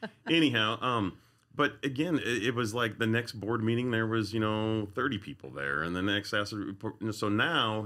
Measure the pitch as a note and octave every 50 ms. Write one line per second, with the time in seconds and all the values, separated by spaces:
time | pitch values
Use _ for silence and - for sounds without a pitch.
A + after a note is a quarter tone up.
0 | - G3 - _ - - D#3+ E3 D#3+ C#3 A#2+ A2+ A2 G#2+ A#2 A2+ B2 B2+ B2 A2+
1 | G2+ F2+ - - - _ _ _ _ _ - - D3 C#3+ - - - C#3 C3 A#2+
2 | D#3 F3+ E3 C3 F2 A2+ A#2+ A2 G2 A#2+ A#2+ A#2+ B2 G#2+ G#2 B2 A#2 A2+ G2+ -
3 | A2+ A2 A2 A#2 A#2+ A#2 - A2+ G2 G#2 A#2 A2+ G#2+ A2+ A#2 A#2+ B2 B2 A#2 A2+
4 | A2+ A2 A2+ A2+ G#2 F#2+ G#2+ A2+ A2 G#2+ G#2+ G#2+ A2 A2 A2 A2 G#2 G2+ G2+ B2+
5 | B2+ C#3+ C3 F#2+ - - C#3 - - C2+ C2 C#2+ C#2 C#2 C#2 D2 D#2+ E2+ F2 F2+
6 | F#2+ G2+ G2+ G#2 G2+ - - G#2 G#2 G2+ G#2+ G#2 G2 - G2+ - - - - -
7 | - A2 G#2 - A2+ G#2 G#2 A2 B2+ D#3 E3+ D3 B2 A2 A2 A2 G#2